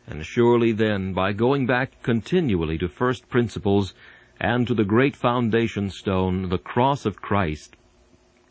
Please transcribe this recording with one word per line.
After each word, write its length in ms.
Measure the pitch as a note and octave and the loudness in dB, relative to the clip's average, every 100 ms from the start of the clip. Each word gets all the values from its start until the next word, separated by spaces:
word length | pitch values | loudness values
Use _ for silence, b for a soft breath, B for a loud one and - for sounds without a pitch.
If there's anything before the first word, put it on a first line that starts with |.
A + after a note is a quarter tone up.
| - | -16
And 180 | D2 D#2 | -12 -6
surely 460 | - A#2+ A#2+ A#2 | 2 4 4 4
then, 420 | A2 A2 G2+ F#2+ | 2 0 0 -2
by 200 | F#2 F#2+ | -2 0
going 340 | G#2 A#2+ C#3+ B2 | 0 0 0 0
back 340 | B2 C3 - | 0 -2 -6
continually 800 | - A#2 - F3+ D#3 F#2 D#2+ D#2+ | -2 -2 0 0 0 0 -2 -2
to 80 | F2 | -4
first 420 | - B2 A#2+ - | -2 -2 -2 -2
principles 640 | B2 A#2 F#2 G2+ G2+ G2 - B B B B | -2 0 -2 0 2 0 -6 B B B B
and 260 | F#2+ B2 A#2 | -2 0 0
to 80 | |
the 180 | A2 G2+ A2 | 0 2 2
great 200 | C#3+ - | 2 0
foundation 760 | B2+ B2 A#2+ A2+ A2+ G#2 G2 | -2 0 0 0 0 -2 -6
stone, 580 | - - F#2+ F#2 F#2 F#2 | -6 -2 0 0 -2 -2
the 80 | F2+ | -4
cross 480 | - - C3 C#3+ A2 | -4 0 0 0 -4
of 160 | F#2+ | -6
Christ, 540 | - G2+ F2 D2+ - - _ _ _ _ _ _ _ | -2 -2 0 -4 -12 -20 _ _ _ _ _ _ _